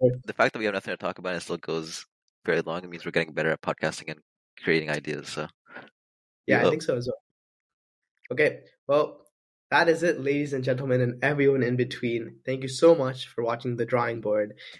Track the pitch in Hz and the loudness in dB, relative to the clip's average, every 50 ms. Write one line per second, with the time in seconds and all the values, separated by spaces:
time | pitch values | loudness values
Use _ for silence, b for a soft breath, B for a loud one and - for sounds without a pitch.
0 | 131 127 127 123 - - 104 - 120 131 - 127 110 107 98 98 - - 95 - | 2 2 2 0 -4 -6 0 2 2 2 2 0 -2 -2 -2 -2 -4 -6 -6 -6
1 | - 90 92 - 90 92 90 85 - - 87 85 - - 82 82 80 80 80 - | -4 -6 -6 -4 -6 -4 -4 -4 -6 -6 -8 -8 -6 -4 -4 -4 -4 -6 -10 -14
2 | - - _ _ _ _ _ _ - - 85 80 82 80 82 87 92 90 85 85 | -16 -18 _ _ _ _ _ _ -2 0 0 0 0 -2 -6 -8 -8 -10 -14 -12
3 | 82 87 82 85 82 80 76 76 78 80 78 - - - - - - 78 78 - | -10 -4 -2 -2 -2 -2 -2 -2 -2 -2 -2 -2 -2 -6 -4 -4 -4 -6 -6 -6
4 | - - 78 76 _ _ _ _ _ _ _ - - - 82 80 76 76 76 76 | -10 -12 -14 -14 _ _ _ _ _ _ _ -8 -2 0 0 0 0 -2 -4 -6
5 | 71 76 76 - - - - - 76 - - _ B B B B B B _ _ | -6 -6 -8 -8 -10 -10 -10 -10 -10 -10 -12 _ B B B B B B _ _
6 | _ _ _ _ _ _ _ _ _ - 131 120 - - 156 160 - - 139 123 | _ _ _ _ _ _ _ _ _ 0 2 4 4 4 2 0 0 -2 -2 -2
7 | 120 123 117 - - _ _ _ _ _ _ _ _ _ _ _ _ _ _ _ | -2 -4 -6 -8 -10 _ _ _ _ _ _ _ _ _ _ _ _ _ _ _
8 | _ _ _ _ - - 127 131 151 139 - - b b b b _ - 139 147 | _ _ _ _ -14 -6 -2 2 2 2 0 -2 b b b b _ 0 2 2
9 | 151 - - - _ _ _ _ _ _ _ _ _ _ 143 147 170 170 160 - | 2 0 -4 -12 _ _ _ _ _ _ _ _ _ _ 4 4 6 6 4 4
10 | 170 175 156 - 131 139 139 147 147 143 139 131 127 135 131 127 139 135 127 127 | 2 0 0 0 0 -2 0 0 -2 -2 -4 -4 -2 -2 -2 -2 0 2 2 2
11 | 123 120 120 - - 139 151 143 139 139 139 135 120 120 123 123 123 - - - | 2 0 0 0 0 0 2 4 4 4 4 4 2 2 2 0 0 -2 -4 -4
12 | - 120 117 113 117 - - - _ - 131 131 131 131 127 - - 165 165 165 | -4 -4 -4 -4 -6 -8 -14 -12 _ -8 -8 -6 -6 -8 0 4 6 8 8 6
13 | 135 127 131 127 - - - - 120 117 120 120 - 127 120 117 117 113 127 123 | 4 0 -4 -6 -10 -10 -8 -4 -4 -2 -2 -2 -4 -4 -4 -2 -2 0 0 0
14 | 120 117 117 117 - 110 107 107 104 104 - B B B B | 0 0 -2 -4 -2 -2 0 0 0 -2 -6 B B B B